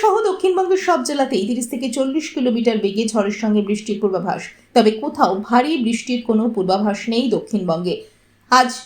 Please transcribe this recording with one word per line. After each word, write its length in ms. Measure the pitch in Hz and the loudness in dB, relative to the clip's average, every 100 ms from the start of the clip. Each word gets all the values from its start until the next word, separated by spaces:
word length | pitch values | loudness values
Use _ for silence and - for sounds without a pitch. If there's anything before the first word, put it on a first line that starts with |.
সহ 120 | 427 415 427 | 2 2 0
দক্ষিণবঙ্গের 540 | 381 370 370 370 381 - | 0 0 2 2 2 2
সব 120 | 320 247 | 0 0
জেলাতেই 360 | 285 262 214 208 | -2 0 0 -2
তিরিশ 180 | 247 247 | -4 -4
থেকে 140 | 240 254 269 | -6 -4 -2
চল্লিশ 300 | 269 302 - | -2 -2 -4
কিলোমিটার 420 | 294 247 233 233 214 | -2 0 2 2 2
বেগে 260 | 196 202 220 | 0 0 0
ঝড়ের 280 | 220 202 208 | 0 -2 -2
সঙ্গে 200 | 220 214 | 0 0
বৃষ্টির 360 | 202 208 - 202 | 0 -4 -4 -2
পূর্বাভাস, 420 | 208 185 180 - - - _ | -2 0 -2 -6 -8 -18 _
তবে 160 | 247 214 220 | 2 4 0
কোথাও 300 | 294 294 202 190 208 | -6 0 0 0 2
ভারী 240 | 240 285 311 | 2 2 0
বৃষ্টির 360 | 226 240 - 240 240 | -2 -2 -4 -4 0
কোনো 160 | 220 233 | 0 0
পূর্বাভাস 440 | 214 180 196 214 202 226 | -2 0 0 0 -2 -2
নেই 160 | 226 262 | 0 0
দক্ষিণবঙ্গে। 600 | 180 - 208 180 160 175 - - _ _ _ _ | -2 -2 -2 -2 -2 -2 -6 -10 _ _ _ _
আজ 200 | 254 240 - | 4 4 -2